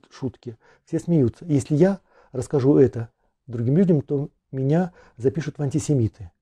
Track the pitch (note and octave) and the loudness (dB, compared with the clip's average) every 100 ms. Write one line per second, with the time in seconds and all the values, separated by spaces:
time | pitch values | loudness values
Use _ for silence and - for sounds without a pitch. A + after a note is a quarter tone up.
0 | _ - C3 - A#2+ A2 _ _ - D#3 | _ -10 -10 -10 -16 -18 _ _ -8 -6
1 | - E3 A#2 - E3+ C#3 - D3 F#3 G3 | 0 2 2 -2 -2 -2 0 2 2 0
2 | _ _ _ B2 - D3 C3 D3+ B2 A2+ | _ _ _ -10 -4 0 4 4 4 2
3 | A#2 _ _ _ - A#2 A#2+ D#3 F#3 D3+ | -12 _ _ _ -12 -4 0 2 4 2
4 | - C#3+ D3 _ - C3+ C3+ D#3+ F3+ - | 0 -6 -6 _ -12 -6 -2 0 -2 -8
5 | - - C3 E3 - - C#3+ D3+ - C#3 | -20 -4 -2 -2 -8 -6 -4 -4 0 0
6 | A2 - F2+ _ | 0 -4 -20 _